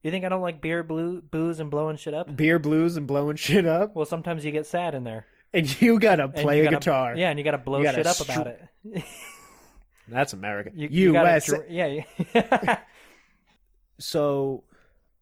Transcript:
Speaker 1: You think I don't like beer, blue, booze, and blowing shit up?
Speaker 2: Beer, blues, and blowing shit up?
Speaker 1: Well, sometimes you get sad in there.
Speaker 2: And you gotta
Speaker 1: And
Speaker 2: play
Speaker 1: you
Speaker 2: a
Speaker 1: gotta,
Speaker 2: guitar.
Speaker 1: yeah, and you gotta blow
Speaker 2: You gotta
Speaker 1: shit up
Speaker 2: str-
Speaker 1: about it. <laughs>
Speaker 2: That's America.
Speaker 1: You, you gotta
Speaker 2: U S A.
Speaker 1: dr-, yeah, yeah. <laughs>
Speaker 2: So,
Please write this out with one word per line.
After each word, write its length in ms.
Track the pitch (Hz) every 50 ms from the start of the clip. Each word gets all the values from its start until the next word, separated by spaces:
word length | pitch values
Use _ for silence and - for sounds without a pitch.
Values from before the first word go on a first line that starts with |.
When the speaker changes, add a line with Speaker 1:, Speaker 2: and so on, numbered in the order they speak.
| -
Speaker 1:
You 60 | 156
think 140 | 170 190 180
I 40 | 185
don't 120 | 185 185
like 180 | 180 175 165 147
beer, 220 | 135 160 165 170 170
blue, 380 | 160 160 160 165 170 180 175
booze, 380 | 170 151 - 160 160 170 170 156
and 80 | 160 147
blowing 260 | 147 147 151 156 156
shit 180 | 147 - 160 147
up? 220 | 156 180 - 147
Speaker 2:
Beer, 240 | 127 156 160 165 170
blues, 380 | 147 147 156 156 165 170 170 160
and 100 | 147 131
blowing 280 | 139 143 143 147 151 156
shit 280 | - - 147 208 180
up? 300 | 165 160 170 202 208 208
Speaker 1:
Well, 100 | 165 151
sometimes 380 | 147 170 165 160 175 170 160 147
you 80 | 151
get 140 | 147 151 151
sad 300 | - - 175 175 170 147
in 80 | 135 123
there. 200 | 120 110 110 - _ _ _ _ _ -
Speaker 2:
And 280 | 180 160 135 135 -
you 180 | - 233 233 220
gotta 240 | 220 220 185 160 139
Speaker 1:
And 100 | 135 139
Speaker 2:
play 220 | 156 147 147 143 151
Speaker 1:
you 60 | 156
Speaker 2:
a 20 |
Speaker 1:
gotta, 120 | 151 156 143
Speaker 2:
guitar. 380 | - 180 147 131 131 123 120
Speaker 1:
yeah, 140 | 151 180 175
and 80 | 147 147
you 60 | 143
gotta 120 | 151 147 135
blow 180 | 127 135 135 139
Speaker 2:
You 60 | 147
gotta 120 | 147 131 139
Speaker 1:
shit 100 | 156 165
up 80 | 180
Speaker 2:
str- 160 | - - 127
Speaker 1:
about 160 | 127 123 123 120
it. 560 | 120 - - - _ _ - 208 226 175 - - - - - - - - - - -
<laughs> 540 | _ _ _ _ - - _ _ _ _ -
Speaker 2:
That's 260 | 113 127 143 - -
America. 380 | 95 95 104 104 101 101 110 -
Speaker 1:
You, 140 | 165 147 151
you 220 | - 175 190 180 156
gotta 160 | 165 165 170
Speaker 2:
U 60 | 170
S 140 | 151 - -
A. 80 | 147 -
Speaker 1:
dr-, 80 | - -
yeah, 300 | 170 170 175 147 139 151 135 - - - 175 - -
yeah. 460 | 233 226 - 269 226 - 254 220 - -
<laughs> 60 | _ _ - - _ _ _ _ _ _ _ _ _ _ _ _ _ _ _ _ _ _ -
Speaker 2:
So, 640 | 143 - - 165 147 143 143 139 139 139 135 120 - _ _ _ _ _ _ _ _ _ _ _